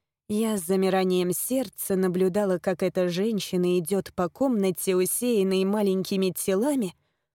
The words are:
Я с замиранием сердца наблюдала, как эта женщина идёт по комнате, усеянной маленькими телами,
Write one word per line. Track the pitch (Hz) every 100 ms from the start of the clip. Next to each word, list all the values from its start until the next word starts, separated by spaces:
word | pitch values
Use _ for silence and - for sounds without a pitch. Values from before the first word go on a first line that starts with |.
| _ _ -
Я | 208 220 208
с |
замиранием | 165 190 190 185 185 180 180
сердца | 180 - 262 196 - -
наблюдала, | 190 185 180 185 202 202 180
как | 196 175
эта | 185 190 180
женщина | 170 220 208 - 185 180 180
идёт | 160 196 -
по | - 175
комнате, | - 269 220 190 175 190 185
усеянной | 185 - 247 220 190 190
маленькими | 190 214 202 190 180 196 190
телами, | - - 190 285 269 185 - _ _ _